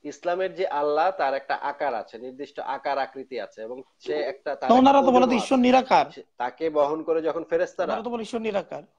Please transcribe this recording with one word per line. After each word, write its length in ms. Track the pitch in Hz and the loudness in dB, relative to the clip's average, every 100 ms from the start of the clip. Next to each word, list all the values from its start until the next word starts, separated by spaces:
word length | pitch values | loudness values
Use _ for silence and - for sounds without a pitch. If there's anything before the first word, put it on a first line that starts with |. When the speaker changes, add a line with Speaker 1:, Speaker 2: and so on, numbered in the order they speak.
Speaker 1:
ইসলামের 520 | 147 135 175 180 185 | -14 -8 -6 -4 -4
যে 120 | 165 185 | -4 -4
আল্লাহ, 440 | 143 147 151 180 | -2 0 2 0
তার 240 | 190 139 | 0 -2
একটা 200 | 139 - | -4 -4
আকার 400 | 131 139 139 143 | -6 -6 -4 -4
আছে, 240 | 113 98 113 | -4 -10 -14
নির্দিষ্ট 420 | 123 131 143 - | -16 -14 -14 -10
আকার 380 | - 135 143 139 | -8 -6 -4 -4
আকৃতি 420 | 135 135 127 120 | -4 -10 -12 -10
আছে, 220 | 98 - | -10 -12
এবং 200 | 110 127 131 _ | -14 -14 -16 _
সে 160 | - | -6
একটা, 420 | 151 - - 151 139 | -4 -6 -8 -10 -6
তার 140 | 131 | 4
Speaker 2:
তো 60 | 240 | 6
Speaker 1:
একটা 140 | 262 | 8
Speaker 2:
ওনারা 160 | 277 269 | 6 6
তো 60 | |
বলে 80 | 247 | 4
তো 60 | 247 | 4
Speaker 1:
ওজনও 100 | 247 | 2
Speaker 2:
ঈশ্বর 200 | - 262 | 2 2
Speaker 1:
আছে। 60 | |
Speaker 2:
নিরাকার। 440 | 247 254 254 170 143 | 6 4 6 2 2
Speaker 1:
সে-, 100 | - - _ | -6 -20 _
তাকে 340 | 123 - 160 | -8 -4 -2
বহন 320 | 151 143 156 | 2 2 0
করে 200 | 160 165 | -2 -2
যখন 220 | 156 165 | 0 -4
ফেরেশতারা 480 | 160 165 175 - 175 | -2 -2 -2 -4 -4
Speaker 2:
ওনারা 100 | 220 | -4
তো 80 | 226 | -4
বলে 120 | 233 | -8
ঈশ্বর 180 | 214 233 | -6 -6
নিরাকার। 420 | 220 196 160 143 165 | -4 -4 -6 -14 -16